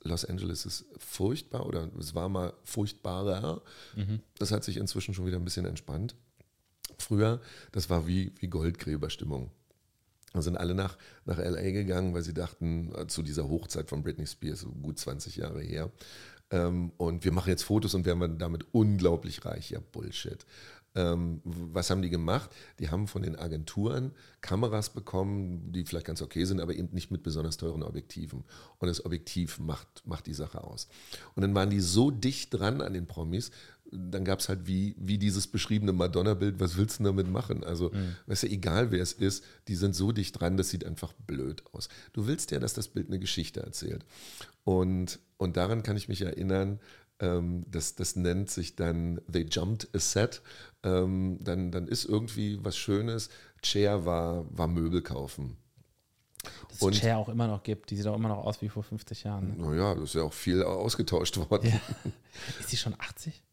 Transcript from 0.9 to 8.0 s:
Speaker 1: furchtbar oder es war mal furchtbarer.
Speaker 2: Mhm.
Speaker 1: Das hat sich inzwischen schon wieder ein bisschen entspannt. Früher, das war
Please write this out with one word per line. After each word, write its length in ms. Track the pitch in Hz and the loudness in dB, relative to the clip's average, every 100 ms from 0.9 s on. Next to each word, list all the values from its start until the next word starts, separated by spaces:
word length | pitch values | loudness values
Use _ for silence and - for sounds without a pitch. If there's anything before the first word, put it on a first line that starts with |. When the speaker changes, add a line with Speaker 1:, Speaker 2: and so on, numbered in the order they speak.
| - | -18
Speaker 1:
furchtbar 680 | - - 101 156 - 120 | -12 0 0 0 -4 -6
oder 260 | - 85 80 82 | -4 -4 -4 -8
es 160 | 80 | -4
war 140 | 82 92 | -2 0
mal 240 | 92 90 - | 0 -2 -6
furchtbarer. 1000 | - - 101 - - 92 101 92 80 82 - - - 107 | -6 -2 -2 -2 -4 -2 0 0 -2 -4 -10 -20 -10 -4
Speaker 2:
Mhm. 240 | 98 110 - - | -2 -2 -6 -4
Speaker 1:
Das 120 | 101 | 0
hat 120 | 107 | 0
sich 120 | - 107 | 0 -2
inzwischen 380 | 101 95 101 | -2 -2 -4
schon 100 | 95 | -2
wieder 140 | 92 90 | -2 0
ein 60 | |
bisschen 200 | 87 92 | -2 -2
entspannt. 500 | 90 - - 73 113 - _ _ - _ _ _ - - | -2 -4 -6 -4 -4 -8 _ _ -20 _ _ _ -16 -10
Früher, 420 | - 104 110 117 - - - | 0 4 4 2 -6 -20 -6
das 160 | 98 - | -4 2
war 180 | 87 | 2